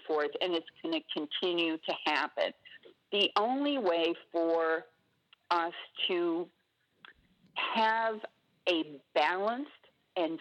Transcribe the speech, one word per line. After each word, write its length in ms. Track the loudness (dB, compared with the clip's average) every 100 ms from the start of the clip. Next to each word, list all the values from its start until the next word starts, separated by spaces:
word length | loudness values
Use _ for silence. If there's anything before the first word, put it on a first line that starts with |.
| -2
forth, 240 | 0 0 -2
and 140 | -2 -2
it's 100 | -4 -10
gonna 200 | -4 -4 -4
continue 640 | -6 -6 -2 0 0 0 -2
to 160 | -4 -4 0
happen. 460 | 0 0 -2 -2 -4 -18 -20 -20 -20 -4
The 180 | 0 2 2
only 400 | 0 0 0 0
way 380 | 2 2 2 0 -4
for 540 | 0 2 2 2 0 -4 _ _ _ _ -12 0
us 220 | 0 0 -6 -14 -6 -2
to 400 | 0 0 -2 -4 _ _ _ _ _ -20 -20 _ _ _ -8 -2 2
have 460 | 4 4 0 -2 -8 _ _ _ 0
a 320 | 0 0 -8 _
balanced 560 | 2 2 2 0 -2 -6 -12 -20 _ _ -2
and 240 | -2 -2